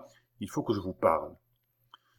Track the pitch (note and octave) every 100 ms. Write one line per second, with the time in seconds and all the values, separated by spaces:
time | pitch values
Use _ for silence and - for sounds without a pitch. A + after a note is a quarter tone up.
0 | - - _ - G2+ - - G#2 F#2 F#2
1 | F2+ D#2+ D2+ E2+ _ _ _ _ _ -
2 | _